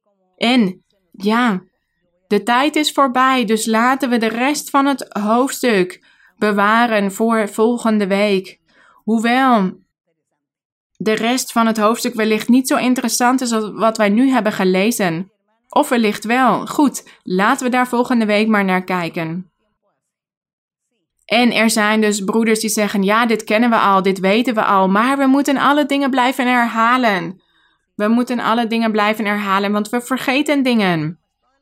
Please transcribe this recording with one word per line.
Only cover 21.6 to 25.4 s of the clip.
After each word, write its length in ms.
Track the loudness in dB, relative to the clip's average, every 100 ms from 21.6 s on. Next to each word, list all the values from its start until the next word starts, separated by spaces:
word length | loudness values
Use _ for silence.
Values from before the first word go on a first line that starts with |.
| 0
zijn 300 | 2 0 2
dus 240 | 2 0
broeders 360 | -2 0 2 0
die 100 | -2
zeggen, 320 | -2 -2 0
"Ja, 240 | 2 2 2
dit 180 | -2
kennen 260 | 0 0 2
we 80 | 2
al, 240 | 2 2
dit 160 | 2 0
weten 360 | 0 2 0
we 100 | 0
al, 240 | 0 2 2
maar 300 | 2 0 0
we 80 | 2
moeten 300 | 2